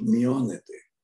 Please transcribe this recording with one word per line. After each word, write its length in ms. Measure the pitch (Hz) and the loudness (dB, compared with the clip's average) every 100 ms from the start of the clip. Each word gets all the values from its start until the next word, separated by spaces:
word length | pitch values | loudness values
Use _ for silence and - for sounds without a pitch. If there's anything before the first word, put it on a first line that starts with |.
| - | 0
μειώνεται. 680 | 117 123 135 120 - - - - _ | 2 2 2 -2 -4 -12 -20 -20 _